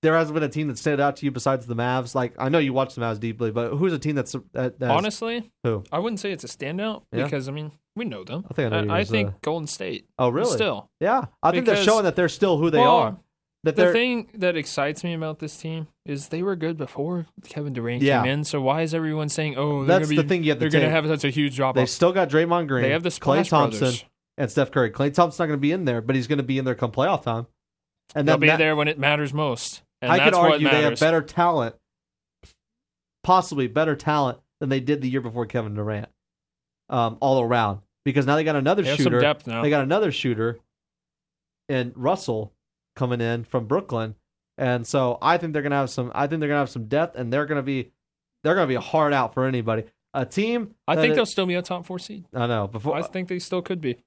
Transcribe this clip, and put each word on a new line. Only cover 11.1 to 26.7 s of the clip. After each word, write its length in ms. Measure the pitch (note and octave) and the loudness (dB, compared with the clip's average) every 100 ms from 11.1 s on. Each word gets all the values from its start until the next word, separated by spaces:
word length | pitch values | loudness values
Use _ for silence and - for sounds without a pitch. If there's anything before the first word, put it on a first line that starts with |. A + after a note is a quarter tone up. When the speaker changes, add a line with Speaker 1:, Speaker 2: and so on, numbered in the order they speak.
| B3+ - _ | 0 -2 _
Speaker 1:
I 100 | D#3 | 2
think 120 | F3+ | 2
they're 120 | A3 G3+ | 4 4
Speaker 2:
Because, 80 | G3 | 6
Speaker 1:
showing 180 | A3 | 4
that 120 | F#3+ E3 | 4 2
they're 120 | F3 | 0
still 300 | - G3 D#3+ | 2 2 4
who 100 | E3 | 4
they 120 | D#3 | 6
Speaker 2:
well, 160 | B3 F3 | 6 6
Speaker 1:
are. 200 | A#2+ G2 _ _ _ _ | 4 -4 _ _ _ _
That 140 | D#3+ D#3 | -2 4
Speaker 2:
the 80 | |
Speaker 1:
they're 80 | F3+ | 4
Speaker 2:
thing 340 | F3 B3 A#3+ A3+ | 4 2 -2 -6
that 240 | A3 F3+ E3+ | -4 -2 -2
excites 440 | D3 - C#3+ D3+ | -4 -2 -2 -2
me 100 | F3 | -6
about 240 | E3 D#3+ D#3 | -6 -6 -8
this 180 | D#3 - | -10 -10
team 300 | D#3+ D#3+ D#3 _ | -10 -10 -10 _
is 240 | - C#3+ C#3+ | -10 -10 -6
they 140 | D#3+ | -4
were 120 | F#3 | -4
good 220 | F#3 D#3 D#3+ | -2 -4 -4
before 480 | D3 - D3 F3+ D#3+ - - | -8 -6 -4 -4 -6 -14 -14
Kevin 240 | - D3 | -8 -6
Durant 300 | B2 A#2 B2 | -4 -4 0
Speaker 1:
Yeah. 180 | C#3 C3 | 2 4
Speaker 2:
came 60 | A#2 | 2
in. 140 | C#3 | 0
So 160 | D3+ D3+ | -2 -2
why 220 | C3 D3 | 0 0
is 100 | E3 | 0
everyone 380 | E3 D#3+ D#3 D3+ | -2 -2 -4 -4
saying, 240 | - D#3 C3 | -4 -4 -2
"Oh, 300 | D3 C#3+ C#3 | -2 -2 2
they're 140 | F3+ | 2
Speaker 1:
That's 80 | D#3 | 4
Speaker 2:
gonna 100 | D3+ | 0
be, 20 | |
Speaker 1:
the 60 | D3 | 2
thing 140 | F3+ | 2
you 60 | D#3 | 2
have 80 | C#3 | 0
to 20 | |
Speaker 2:
they're 80 | D#3 | 2
gonna 160 | D#3 | 2
Speaker 1:
take. 80 | D3+ | 4
Speaker 2:
have 140 | D#3+ D#3 | 2 0
such 180 | D#3 | 0
a 60 | C#3 | 0
huge 260 | C3+ C#3+ B2+ | 0 -2 0
drop 200 | C3+ B2+ | 0 2
Speaker 1:
They 80 | |
Speaker 2:
off"? 40 | B2+ | 0
Speaker 1:
still 240 | - F3 | 4 2
got 160 | F#3 E3+ | 4 2
Draymond 400 | D3 E3+ E3+ D#3+ | 2 2 2 0
Green, 140 | C3 | 0
Speaker 2:
They 80 | C3 | 2
have 120 | D3+ | 0
the 60 | F3 | -2
Speaker 1:
Klay 40 | |
Speaker 2:
Splash 360 | - - C#3+ F3+ | -4 2 2 4
Speaker 1:
Thompson, 320 | D#3+ C#3+ A2 | 4 2 2
Speaker 2:
Brothers. 240 | C3 B2 - _ _ - | -2 -2 -8 _ _ -6
Speaker 1:
and 140 | C3 | -2
Steph 200 | - C3 | 0 0
Curry. 200 | - A#2+ | 2 0
Klay 240 | A2 C#3 | 0 -2
Thompson's 240 | C#3 F3 - | 2 2 2
not 80 | E3 | -2
gonna 100 | D3 | 0
be 160 | C#3+ | 0
in 140 | F3+ D#3+ | 0 0
there, 160 | A#2 | -2
but 120 | A2+ | 0
he's 120 | C3+ A#2 | -2 0
gonna 160 | D3 | -2
be 160 | B2+ C3+ | 0 -2
in 80 | |
there 80 | C3 | -2